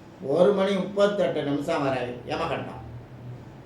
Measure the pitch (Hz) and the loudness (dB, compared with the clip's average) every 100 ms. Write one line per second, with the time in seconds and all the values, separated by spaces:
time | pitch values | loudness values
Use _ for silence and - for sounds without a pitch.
0 | - - 131 156 196 190 196 196 175 196 | -20 -8 0 6 6 6 2 0 0 2
1 | 202 - 170 156 143 143 143 165 143 131 | 4 4 0 0 0 0 0 0 0 0
2 | 123 120 - 151 156 127 - - - - | -4 -6 -6 -4 -2 -4 -6 -10 -12 -14
3 | - - - - - - | -16 -16 -14 -14 -16 -18